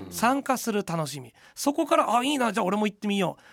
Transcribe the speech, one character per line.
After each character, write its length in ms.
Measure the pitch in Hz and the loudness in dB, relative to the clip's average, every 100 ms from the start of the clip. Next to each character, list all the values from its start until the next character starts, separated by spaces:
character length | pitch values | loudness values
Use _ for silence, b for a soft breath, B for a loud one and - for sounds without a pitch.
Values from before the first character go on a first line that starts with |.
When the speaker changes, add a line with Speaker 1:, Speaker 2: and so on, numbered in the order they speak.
| 180 | -12
Speaker 1:
う 40 | |
ん。 20 | |
Speaker 2:
参 300 | 175 226 277 | 0 2 2
加 160 | - 240 | 0 -2
す 120 | 233 | -2
る 140 | 208 | -2
楽 220 | 190 165 143 | -2 -4 -4
し 140 | 139 | -8
み。 120 | 120 B B | -14 B B
そ 180 | - 285 | -4 -2
こ 140 | 285 302 | 0 2
か 100 | 320 | 2
ら、 160 | 233 240 | 4 2
「あ、 40 | |
い 20 | 262 | 2
い 100 | 285 | 0
な、 160 | 233 | 0
じ 60 | 202 | 0
ゃ 60 | |
あ 20 | 185 | 0
俺 100 | 208 | 0
も 100 | 214 | 0
行 80 | |
っ 40 | - | -2
て 80 | 208 | -2
み 100 | 202 | 0
よ 220 | 165 B | 0 B
う」。 40 | B | B